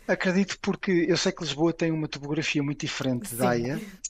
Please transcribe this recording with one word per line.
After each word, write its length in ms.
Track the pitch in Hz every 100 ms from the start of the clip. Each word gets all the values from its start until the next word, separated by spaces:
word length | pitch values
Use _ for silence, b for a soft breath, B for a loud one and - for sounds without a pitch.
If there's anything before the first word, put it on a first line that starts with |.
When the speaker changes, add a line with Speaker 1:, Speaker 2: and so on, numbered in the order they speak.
| -
Speaker 1:
Acredito 520 | 180 190 180 190 -
porque 420 | - 175 - 175 165
eu 120 | 165
sei 140 | 190
que 100 | -
Lisboa 280 | 156 135 165
tem 180 | 165 165
uma 160 | 160 151
topografia 540 | 139 143 151 147 151
muito 180 | 143 143
diferente 540 | 135 - 131 123 107
da 200 | 117 123
Speaker 2:
Sim. 120 | 120 120
Speaker 1:
Haia. 140 | 143 214 - -